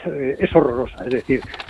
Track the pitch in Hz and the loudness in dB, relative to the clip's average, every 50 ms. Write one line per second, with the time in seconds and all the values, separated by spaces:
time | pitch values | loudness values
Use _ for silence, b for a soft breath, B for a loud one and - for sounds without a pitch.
0 | - 175 156 143 135 127 143 - 196 - - - - 131 120 123 123 110 - - | -2 -6 -4 -2 -2 -2 0 0 0 4 6 4 4 4 2 0 -2 -4 -6 -8
1 | - 123 131 117 - - 135 123 B B B B B | -4 -2 -2 -2 2 0 0 0 B B B B B